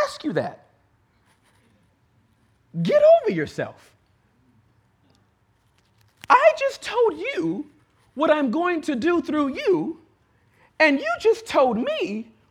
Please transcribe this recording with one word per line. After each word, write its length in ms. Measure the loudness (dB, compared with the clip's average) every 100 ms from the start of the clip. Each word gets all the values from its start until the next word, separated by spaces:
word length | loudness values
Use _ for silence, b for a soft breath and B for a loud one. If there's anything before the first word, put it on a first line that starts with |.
ask 200 | 0 -4
you 100 | -6
that. 340 | -4 -6 -10 _ _ _ _ _ _ _ _ _ _ _ _ _ _ _ _ _ _ _ _ _ -4
Get 220 | 2 4
over 300 | 6 6 4
yourself. 640 | -4 -4 -6 -10 -10 _ _ _ _ _ _ _ _ _ _ _ _ _ _ _ _ _ _ _ _ _ _ _ _ 2
I 240 | 6 6 4
just 240 | -4 -6
told 340 | -6 0 0 0
you 480 | -8 -6 -4 -6 -10 _ _ _ _
what 160 | -2 2
I'm 220 | 2 0
going 300 | -2 -2 -4
to 140 | -4 -4
do 240 | -2 -2
through 360 | -2 -2 -4 -4
you, 440 | -2 -2 -2 -10 _ _ _ _ _ _ _ 0
and 200 | 2 2
you 120 | -2 -2
just 280 | 0 0 0
told 300 | 2 2 0
me 540 | -4 -4 -6 -8 -12 _ _